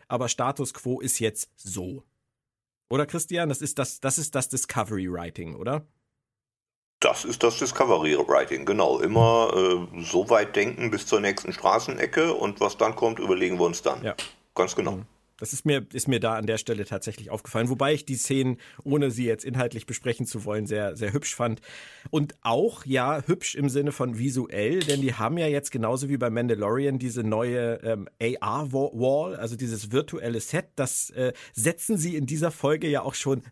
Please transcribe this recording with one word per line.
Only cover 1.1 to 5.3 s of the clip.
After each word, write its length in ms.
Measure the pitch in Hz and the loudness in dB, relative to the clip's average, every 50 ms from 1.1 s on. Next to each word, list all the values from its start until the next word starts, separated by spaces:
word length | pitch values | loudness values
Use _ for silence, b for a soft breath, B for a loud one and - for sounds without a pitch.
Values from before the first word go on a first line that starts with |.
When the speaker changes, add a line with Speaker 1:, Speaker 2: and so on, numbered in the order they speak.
| - - | 0 0
Speaker 1:
jetzt 300 | 113 110 - - - - _ | 0 0 0 -2 -6 -8 _
so.“ 480 | - - 98 90 98 90 92 135 - - _ _ _ _ _ _ _ _ _ _ _ _ _ _ _ _ - | -14 -12 -10 -8 -6 -6 -6 -8 -10 -14 _ _ _ _ _ _ _ _ _ _ _ _ _ _ _ _ -2
Oder 200 | 123 139 147 147 | 0 0 0 0
Christian, 420 | - 170 - - 180 170 170 151 | -2 -4 -4 -2 -2 0 0 0
das 120 | 131 - | 0 -2
ist 180 | 151 139 - - | -4 -4 -2 -2
das, 200 | 127 - - - | -4 -4 -4 -4
das 200 | - 135 - 165 | -2 -2 0 0
ist 160 | 147 - - | -2 -2 -2
das 120 | 135 - - | -2 -2 -2
Discovery 640 | 135 123 - - - 120 104 104 107 95 95 90 | -2 -2 -4 -2 -2 -2 -2 -2 -2 -2 -2 -2
Writing, 440 | 90 87 87 85 | -4 -4 -6 -8